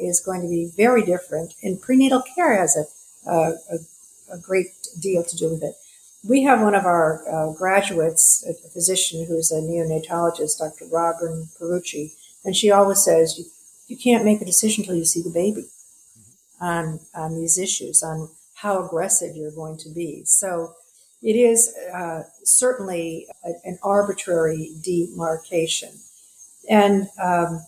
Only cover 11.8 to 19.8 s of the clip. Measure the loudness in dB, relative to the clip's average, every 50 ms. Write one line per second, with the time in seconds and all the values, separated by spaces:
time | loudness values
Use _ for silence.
11.8 | -4 -6 -8 -8 -8 -10 -12 -18 -20 -20 _ _ -8 -4 -2 2 4 6 6 8
12.8 | 6 6 4 2 4 4 6 6 4 2 0 -6 -12 -16 -18 -20 -20 -20 -20 -20
13.8 | -18 -18 -16 -2 2 4 4 4 6 4 2 2 2 0 0 2 2 2 0 -2
14.8 | -2 -2 -2 0 0 0 0 0 -2 -2 0 0 0 0 0 -2 -8 -12 -18 -20
15.8 | -20 -20 -20 _ _ _ -20 -20 -20 -20 _ _ _ _ _ _ -4 -4 -2 -2
16.8 | -2 -4 -6 -8 -12 -16 -12 -10 -8 -6 -6 -4 -2 -2 0 0 0 -2 -4 -6
17.8 | -6 -2 -2 -2 -2 0 -4 -6 -8 -10 -12 -20 _ _ _ -8 -4 -2 -2 -2
18.8 | -2 -4 -4 -4 -2 0 -2 -2 -2 -4 -8 -10 -12 -10 -10 -12 -12 -12 -12 -12